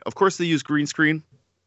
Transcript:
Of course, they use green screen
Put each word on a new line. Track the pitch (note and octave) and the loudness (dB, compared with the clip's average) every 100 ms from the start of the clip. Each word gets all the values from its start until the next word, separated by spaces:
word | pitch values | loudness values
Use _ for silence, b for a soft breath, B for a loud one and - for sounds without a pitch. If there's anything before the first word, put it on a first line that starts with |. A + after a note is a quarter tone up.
Of | - | -8
course, | - G3 F3 | 0 0 2
they | |
use | F3 D#3 | -2 -2
green | - D3 C#3+ | 0 -2 -2
screen | - D3+ D#3 - _ _ _ | 0 0 0 -6 _ _ _